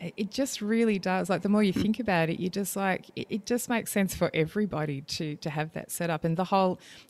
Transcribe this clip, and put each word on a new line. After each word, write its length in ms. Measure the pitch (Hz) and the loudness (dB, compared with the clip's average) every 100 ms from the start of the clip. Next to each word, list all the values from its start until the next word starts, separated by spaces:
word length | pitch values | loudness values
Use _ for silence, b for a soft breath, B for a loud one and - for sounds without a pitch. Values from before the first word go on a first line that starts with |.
it, 140 | 175 - | -10 -6
it 140 | 208 | -6
just 320 | - 269 - | -2 -4 -2
really 360 | 208 226 226 196 | 0 2 4 2
does. 300 | 185 185 180 | 0 0 0
Like, 140 | 175 | 0
the 80 | 196 | 2
more 120 | 208 | 4
you 120 | 208 | 4
think 260 | 180 208 220 | 4 0 0
about 300 | 220 175 165 | 2 2 2
it, 100 | - | 0
you 80 | 180 | -2
just, 280 | 196 196 196 | -2 -4 -2
like, 340 | 196 185 - | 0 0 -4
it, 120 | - - | -10 -6
it 160 | 214 - | -6 -2
just 220 | 240 - | -2 0
makes 240 | 233 - | -2 0
sense 220 | 202 190 | 0 0
for 160 | - 175 | 2 0
everybody 720 | - 156 208 208 156 151 139 | 2 0 0 -2 0 -2 -4
to, 340 | 143 - 156 147 | -6 -6 -4 -4
to 140 | 160 | -4
have 240 | 151 156 | -4 -4
that 160 | - - | -6 -8
set 180 | - 170 | -4 -2
up. 160 | 160 | 0
And 100 | 170 165 | 0 0
the 60 | |
whole, 360 | 180 196 185 180 b b b | 2 4 4 2 b b b